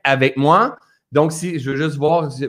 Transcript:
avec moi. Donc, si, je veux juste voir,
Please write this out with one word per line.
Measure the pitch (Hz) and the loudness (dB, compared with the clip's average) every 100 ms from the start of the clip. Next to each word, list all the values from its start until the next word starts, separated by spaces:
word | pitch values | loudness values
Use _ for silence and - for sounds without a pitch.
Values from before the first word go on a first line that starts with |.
| 139 | -2
avec | 131 135 135 | 2 2 2
moi. | 143 180 254 262 _ _ _ | 4 4 2 -4 _ _ _
Donc, | 143 160 | 0 0
si, | 160 175 160 | -2 -6 -6
je | 127 | -6
veux | 135 | -4
juste | 156 143 | -4 -2
voir, | 151 170 151 127 | 0 0 -2 -6